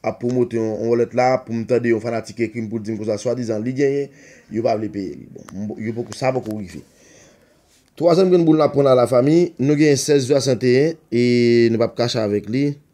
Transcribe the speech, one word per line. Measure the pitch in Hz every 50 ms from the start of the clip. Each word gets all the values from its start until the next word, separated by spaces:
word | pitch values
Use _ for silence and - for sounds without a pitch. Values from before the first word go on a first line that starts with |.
ap | - 113 104 -
pwomote | 120 120 123 127 123 120 113 113
yon, | 110 110
yon | 110 - 110 117
wòlèt | 120 120 120 - - 123
la | 123 127 131 127 -
pou | - 113
m | 117 113 -
tande | 127 117 120 120
yon | 117 107
fanatik | 113 120 117 113 110 - 104 - 113 107
ekri | 107 120 113
m | 104
pou | 113 113
di | 104 107 113
m | 101
konsa | 107 110 107 104
swadizan | - 123 120 127 120 110 110 107
li | 110 127 131
genyen, | 131 143 139 139 143 139 139 _ _ - - - - _ _
yo | 107 110 113
pa | 120 113 107
vle | 110 104
peye | - 101 95 85 - -
li. | - -
Bon, | - - - -
m, | - 95 107 104 - -
yo | 110 113 110 117
poko, | 120 - -
sa | - 135 131 131
poko | 127 - 110 107 107
rive. | 101 87 80 76 - _ _ _ _ _ _ _ _ _ _ _ _ _ _ _ _ _ _ _ _ _ _ -
Twazyèm | 147 170 165 175 190 185
grenn | 180 175 170 156
boul | 156 156
la | 151 139
pran | - 139 139 135
la | 131 127
la | 120
fami, | 110 131 120 127 143 156 170 175 175 - -
nou | 127 143 151 143
gen | 156 151 139 131
sèz | - - 147 143 127
soasanteyen | 120 147 135 120 135 127 101 127 127 123 127 147 165 165 - _ _
e | 113 120 123 123 123 120 120 117 117 120 117 113
nou | 113 110 117
pa | 113
kache | - - 117 120 - 120
avèk | 110 104 104 104 - 110
li. | 113 135 143 143 143 147 _ _